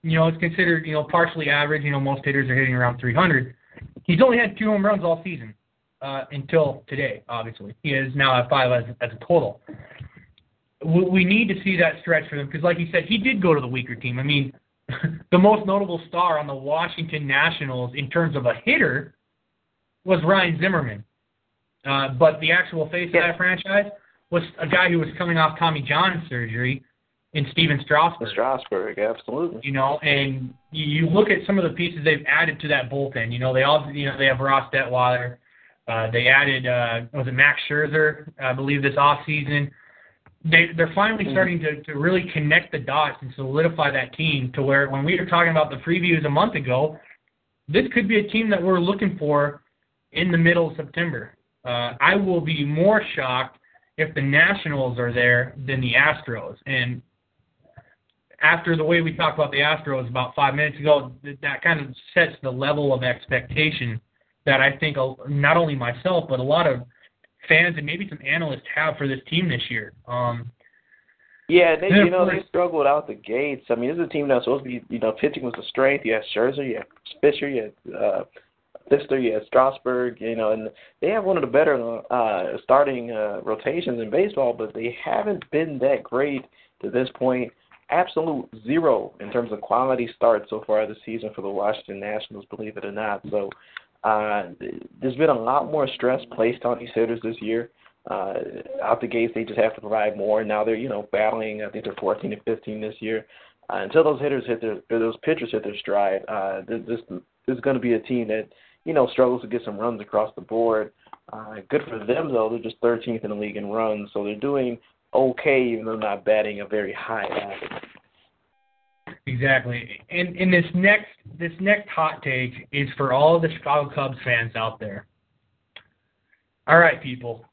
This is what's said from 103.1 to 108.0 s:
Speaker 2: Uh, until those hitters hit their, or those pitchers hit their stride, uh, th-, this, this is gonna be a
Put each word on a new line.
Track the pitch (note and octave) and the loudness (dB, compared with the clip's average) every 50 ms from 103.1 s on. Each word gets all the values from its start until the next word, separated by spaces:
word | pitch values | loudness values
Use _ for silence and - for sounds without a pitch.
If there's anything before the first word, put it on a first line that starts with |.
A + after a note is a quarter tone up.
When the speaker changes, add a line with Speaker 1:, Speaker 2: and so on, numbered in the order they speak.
| A2+ A2 G#2+ _ - - - - _ _ _ - | -6 -6 -8 _ -20 -20 -20 -20 _ _ _ -8
Speaker 2:
Uh, | - | -6
until | G2 G2 - C3 D#3+ D#3+ | -6 -6 2 2 4 4
those | D#3 D3 B2 | 4 2 0
hitters | C#3+ D3 C#3 B2+ - | -2 -2 -2 -2 -2
hit | A#2+ A#2 A2+ | -4 -4 -4
their, | A#2 A2 G#2 F2+ - _ | -4 -6 -6 -6 -6 _
or | A2+ A2+ | -2 0
those | A2+ A2+ A2+ - | 0 -2 -2 -2
pitchers | - - A#2+ - A#2+ A2+ | -2 -2 -2 -2 -2 -4
hit | - G#2+ G#2 | -4 -4 -4
their | G#2 G#2 G2 | -6 -10 -8
stride, | - - G2+ G2+ G2+ G2 F#2+ G2 - - | -6 -2 0 2 2 2 0 -2 -4 -6
uh, | A2 G#2 F#2+ G2 F#2+ F#2+ | -6 -4 -4 -4 -6 -6
th-, | F#2 - A2+ A2+ - | -8 -8 -8 -8 -6
this, | A#2 A#2 A2 - _ | -6 -8 -8 -8 _
this | F#2 F2+ _ _ _ _ _ - C3 | -14 -14 _ _ _ _ _ -4 -4
is | A#2 | -2
gonna | A2+ C#3 C3+ B2 | 0 0 0 0
be | A2 B2 A#2 | 2 2 0
a | A2 | 0